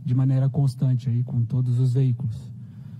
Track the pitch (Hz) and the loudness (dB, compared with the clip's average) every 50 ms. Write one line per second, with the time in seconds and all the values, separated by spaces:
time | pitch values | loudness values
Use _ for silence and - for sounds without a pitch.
0 | - - 123 131 131 135 131 131 135 135 - 147 139 131 123 - 143 131 127 120 | 0 0 2 2 4 4 2 2 2 2 2 2 2 0 2 0 0 2 2 0
1 | - 123 117 120 123 - - 120 117 113 - 127 123 123 120 123 131 127 120 135 | 0 0 0 0 -2 0 0 -2 0 0 0 0 0 2 2 2 2 2 2 2
2 | 135 131 120 120 - 110 110 - - - - - - - - - - - - - | 2 2 2 0 -2 -6 -6 -6 -10 -14 -14 -16 -16 -16 -16 -16 -16 -16 -14 -14